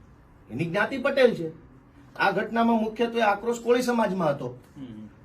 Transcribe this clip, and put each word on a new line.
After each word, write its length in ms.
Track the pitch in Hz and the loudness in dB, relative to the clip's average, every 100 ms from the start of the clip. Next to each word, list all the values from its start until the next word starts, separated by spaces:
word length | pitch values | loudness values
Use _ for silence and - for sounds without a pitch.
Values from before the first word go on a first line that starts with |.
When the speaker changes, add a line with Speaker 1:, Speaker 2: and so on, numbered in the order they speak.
| - - - - - | -20 -20 -20 -20 -12
Speaker 1:
એની 160 | 123 165 | -6 -2
જ્ઞાતિ 320 | 202 226 269 | -2 -2 -2
પટેલ 380 | 277 269 240 175 | -2 4 4 2
છે. 120 | 160 - - - - - - - | -6 -10 -20 -20 -20 -20 -12 0
આ 160 | 185 | 0
ઘટનામાં 520 | 185 220 226 233 226 | 2 -2 2 2 2
મુખ્યત્વે 380 | 220 - 233 233 | 0 -2 -2 2
આક્રોશ 400 | 208 202 233 233 | 2 2 -2 -2
કોળી 200 | 233 254 | 2 2
સમાજમાં 480 | 240 233 208 190 156 | 2 0 0 0 0
હતો. 200 | 139 123 123 - 147 | -2 -6 -12 -20 -18
Speaker 2:
હમ. 300 | 127 107 107 - | -16 -16 -18 -14